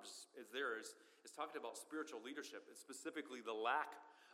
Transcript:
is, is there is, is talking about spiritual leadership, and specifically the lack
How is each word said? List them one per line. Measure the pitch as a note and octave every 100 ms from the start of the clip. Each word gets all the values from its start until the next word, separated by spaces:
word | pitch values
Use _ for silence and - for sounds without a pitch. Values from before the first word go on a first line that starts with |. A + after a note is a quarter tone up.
is, | G#2 - - -
is | A#2+
there | B2 C3+ A2
is, | A2 - - -
is | A#2
talking | - D#3 D3+
about | B2+
spiritual | - - D#3 D#3 B2
leadership, | A#2 D3 C#3 G#2 -
and | -
specifically | - C3 D#3+ E3 B2 B2
the | A2+ A2
lack | A2+ C#3+ C#3+ - - - -